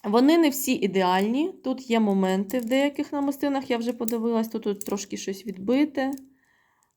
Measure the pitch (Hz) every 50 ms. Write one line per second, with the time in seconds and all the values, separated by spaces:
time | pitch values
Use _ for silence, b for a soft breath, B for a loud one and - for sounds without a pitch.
0 | - 208 202 240 262 285 330 339 330 277 - - - 254 254 - - 196 170 190
1 | 185 180 185 190 202 220 240 277 320 381 - - - 262 254 262 - - 226 226
2 | 220 202 196 196 190 185 190 190 202 190 254 254 233 226 262 269 285 285 285 -
3 | 294 - 302 285 277 277 277 - 294 285 277 269 262 - 240 226 226 240 240 233
4 | 240 226 240 226 226 233 233 226 220 226 - 220 - 214 202 202 - - 202 196
5 | - - - 202 - 190 196 196 - 247 226 190 190 208 247 277 302 294 - 277
6 | 262 269 277 - b b b b b b b b b b b b b b b